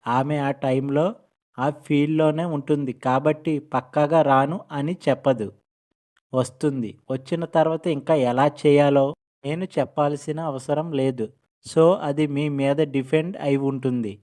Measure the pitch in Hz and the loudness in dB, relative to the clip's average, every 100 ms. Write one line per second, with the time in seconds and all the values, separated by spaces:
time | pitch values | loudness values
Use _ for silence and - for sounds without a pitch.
0 | - 123 139 147 139 143 135 131 139 143 | 0 -2 0 -2 -2 -2 -2 -2 0 0
1 | 175 233 _ _ _ - 135 147 - 147 | 0 -4 _ _ _ -4 -4 -4 -2 0
2 | 147 156 156 151 175 147 139 147 135 117 | 2 2 2 0 -4 -6 -2 -2 -2 -4
3 | 127 131 147 156 165 151 - 127 - 151 | 0 2 2 0 -2 -4 -4 -6 -2 0
4 | 147 165 147 135 139 180 - 147 147 185 | 2 4 4 4 4 -4 -8 -6 -4 -2
5 | - 127 139 123 101 - _ _ _ _ | -2 0 0 0 -4 -10 _ _ _ _
6 | _ _ _ 131 120 - 151 139 110 - | _ _ _ -2 -2 -2 -4 -2 -8 -10
7 | _ 131 135 170 165 165 160 160 175 143 | _ -8 -4 -6 0 2 2 0 -2 -4
8 | 131 156 123 123 143 - 151 143 143 139 | 0 2 2 2 2 2 4 6 6 4
9 | 135 156 _ _ 139 160 185 - 135 - | 2 -2 _ _ -8 -6 -6 -4 -4 -2
10 | 147 147 - 151 165 135 127 147 165 143 | -2 -2 -6 -6 -6 -8 -4 -4 -2 -2
11 | 135 127 107 _ _ _ - - 165 190 | -2 -2 -8 _ _ _ -4 4 4 4
12 | 156 143 151 139 151 139 139 143 151 135 | -2 -2 -2 0 -2 0 0 0 0 -2
13 | 131 156 165 196 143 139 139 135 131 123 | 0 -2 -2 -6 -2 0 0 -2 -2 -2
14 | 107 92 | -4 -8